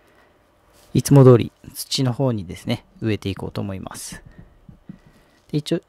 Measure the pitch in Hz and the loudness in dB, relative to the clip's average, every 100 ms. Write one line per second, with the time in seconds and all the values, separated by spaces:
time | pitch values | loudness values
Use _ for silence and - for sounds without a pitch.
0 | _ _ _ _ _ _ _ _ - 123 | _ _ _ _ _ _ _ _ -2 -2
1 | - 139 127 117 - - - - - - | 6 8 8 6 4 -10 -18 -16 -8 -4
2 | 131 117 131 107 87 85 113 117 - - | -2 -2 -2 -4 -8 -10 -6 -8 -8 -6
3 | 110 101 98 - 90 - 101 95 - - | -4 -4 -4 -8 -8 -8 -8 -8 -12 -14
4 | - - - - - - - - - - | -14 -16 -18 -20 -20 -20 -20 -20 -20 -20
5 | - - _ _ _ 151 - 170 | -20 -20 _ _ _ -6 -2 -4